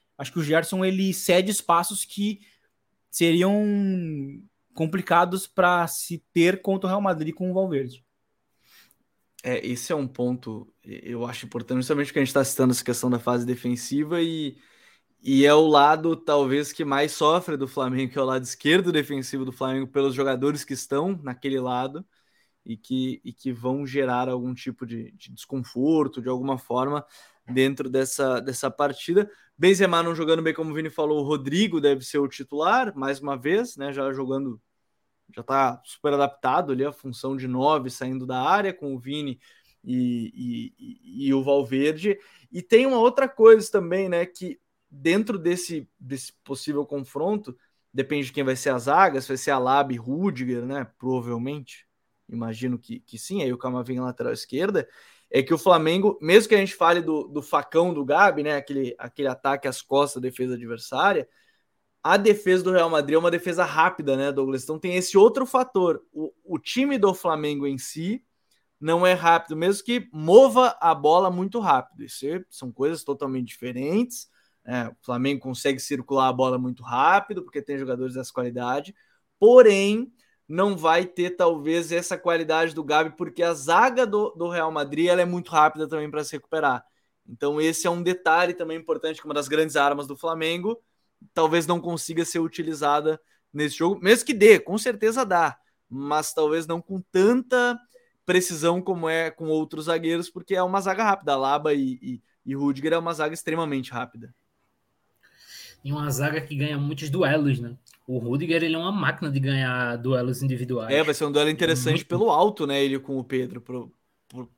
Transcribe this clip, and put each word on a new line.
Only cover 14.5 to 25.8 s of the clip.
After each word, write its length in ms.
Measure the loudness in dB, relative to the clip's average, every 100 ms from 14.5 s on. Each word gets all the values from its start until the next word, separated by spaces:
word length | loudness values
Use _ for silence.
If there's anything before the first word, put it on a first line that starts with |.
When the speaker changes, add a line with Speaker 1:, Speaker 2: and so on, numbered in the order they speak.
| -10 _ _ _ _ _ _
Speaker 2:
e 220 | 0 6 8
é 80 |
o 120 | 8 8
lado, 500 | 8 6 6 0 -2
talvez, 560 | 0 2 2 0 -4
que 100 | -6
mais 300 | -4 -2 -2
sofre 420 | 0 2 2 0 -6
do 100 | -6
Flamengo, 460 | -4 -4 -2 -4
que 80 | -2
é 20 |
o 40 | -2
lado 180 | -2
esquerdo 480 | -4 -4 2 4 4
defensivo 540 | 0 -2 -6 -8 -8 -8
do 60 |
Flamengo, 340 | -6 -4 -4 -4
pelos 260 | 0 0
jogadores 520 | 0 -2 0 0 -2 -6
que 80 |
estão 440 | -10 -4 -4 -2 -6
naquele 340 | -8 -8 -4 -4
lado 480 | -2 -4 -4 -8 -18 _ _ _ _ _ -14
e 100 | -14
que, 460 | -6 -6 -4 -8
e 80 | -14
que 220 | -10 -10
vão 340 | -6 -6 -6 -4
gerar 400 | -2 -2 0 -2
algum 260 | -4 -6
tipo 320 | -8 -10 -12 -12
de, 260 | -12 -14
de 200 | -18 -20
desconforto, 880 | -20 -10 -10 -8 -2